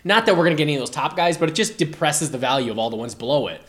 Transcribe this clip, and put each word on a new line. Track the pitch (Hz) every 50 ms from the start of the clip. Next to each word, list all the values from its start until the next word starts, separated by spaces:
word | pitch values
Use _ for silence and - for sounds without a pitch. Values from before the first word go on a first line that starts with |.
| _
Not | 175 202 226 220 220
that | 190 165
we're | 170
gonna | 170 165
get | 147 156
any | 151 147
of | 139
those | 120 117
top | - 151 135 156 -
guys, | 180 170 175 170 -
but | 165 160
it | 156
just | - 220 220 - -
depresses | - 151 156 - 170 151 147 - 165 143
the | 147 123
value | 127 123 131 139 131 117
of | 107 110
all | 113 117
the | 117 110
ones | 113 120 113
below | - 117 120 143 147 120 92
it. | 80 - -